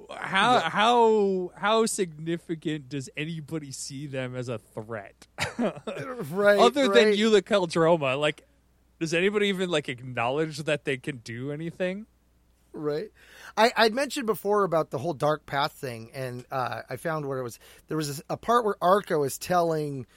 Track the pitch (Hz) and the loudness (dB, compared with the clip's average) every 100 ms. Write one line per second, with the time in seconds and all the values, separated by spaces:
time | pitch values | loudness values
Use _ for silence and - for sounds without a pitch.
0 | - - 160 190 226 240 165 175 226 240 | -14 -10 -4 0 4 4 2 2 4 6
1 | 226 214 196 185 180 - 196 226 226 - | 6 4 2 0 -4 -4 0 2 2 -2
2 | 185 151 160 170 - 165 160 151 127 139 | -4 -6 -6 -6 -6 -6 -4 -6 -6 -8
3 | 123 - 156 160 143 160 139 131 - 139 | -8 -8 -8 -8 -8 -8 -8 -12 -12 -10
4 | 147 131 127 127 123 110 - - 110 110 | -8 -6 -6 -8 -8 -8 -10 -12 -10 -10
5 | 98 - - - - - 214 - - - | -12 -20 -20 -8 -8 -4 -4 -4 -10 -10
6 | 262 247 143 185 202 208 240 277 254 240 | -10 -10 -6 2 6 8 6 6 4 6
7 | 214 202 220 208 - 202 175 175 160 170 | 6 4 4 4 4 0 0 2 4 4
8 | 135 139 151 - _ _ _ _ _ _ | 2 0 0 -2 _ _ _ _ _ _
9 | 160 165 190 208 202 185 185 156 143 120 | -2 2 2 2 0 0 0 -2 -2 -8
10 | 131 123 117 147 156 147 151 147 - 131 | -8 -2 -2 0 -2 -4 -4 -2 -2 -4
11 | 156 131 120 117 135 147 165 160 180 196 | -6 -10 -10 -10 -8 -8 -8 -4 -4 -4
12 | 220 _ _ _ _ _ _ - 147 151 | -12 _ _ _ _ _ _ -8 -4 -4
13 | 220 - - - - - 226 214 226 233 | -6 -14 -20 -20 -6 2 4 6 2 2
14 | 285 302 220 202 202 208 185 160 156 143 | -2 -2 -2 -2 0 2 2 0 0 -4
15 | 170 135 147 151 - 143 151 - 135 117 | -6 0 0 0 -2 -2 -2 -4 -10 -10
16 | 113 139 127 123 - 135 120 113 - 131 | -14 -10 -10 -10 -8 -4 -4 -6 -10 -8
17 | 170 156 139 131 123 - - - _ 156 | -4 -4 -4 -6 -8 -12 -20 -20 _ -4
18 | 147 143 - 156 - 240 214 - 175 202 | -4 -8 -8 -6 2 2 2 2 4 4
19 | - 160 135 - - 180 170 156 147 139 | 4 0 0 -4 0 2 2 0 -4 -8
20 | 120 | -12